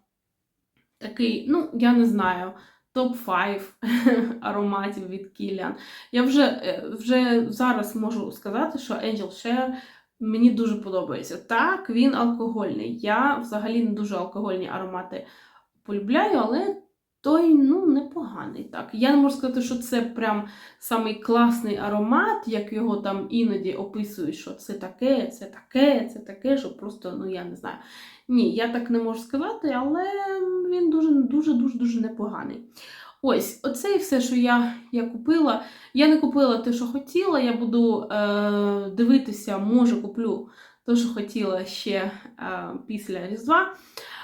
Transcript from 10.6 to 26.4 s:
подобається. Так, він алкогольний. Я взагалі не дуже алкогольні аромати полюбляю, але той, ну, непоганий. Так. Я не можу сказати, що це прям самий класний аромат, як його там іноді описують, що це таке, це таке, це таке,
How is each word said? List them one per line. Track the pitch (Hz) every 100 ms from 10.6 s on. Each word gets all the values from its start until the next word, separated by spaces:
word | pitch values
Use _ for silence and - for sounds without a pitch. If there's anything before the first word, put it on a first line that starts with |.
| 226 202
подобається. | 190 185 147 123 - 180
Так, | - 233 320 381 311
він | 233 269
алкогольний. | 254 240 233 226 214 185 - - 233
Я | 208 220 277 277
взагалі | 240 208 214 233
не | 220
дуже | 208 208 185
алкогольні | 185 202 208 185 185
аромати | 185 190 185 185 185 - - _ _ _ _
полюбляю, | - 202 202 302 415 311
але | 220 285 403 - - _ _ _
той, | 285 320 339
ну, | 294 269 359 349
непоганий. | 269 - 339 240 190 - -
Так. | - - -
Я | 220 254
не | 285
можу | 277 -
сказати, | 262 247
що | 240 240
це | - 240
прям | 233 - 220 208 208 - - _
самий | - 226 220
класний | 214 - 233 240 233 214 202
аромат, | 202 208 214 294 427 427 233
як | 214 208
його | 220 226 202
там | 233 240 -
іноді | 233 220 196 185
описують, | - 202 214 208 - 156
що | - -
це | - -
таке, | 196 185 - 262 254 -
це | - 196
таке, | - _ 262 285 240 -
це | -
таке, | - 196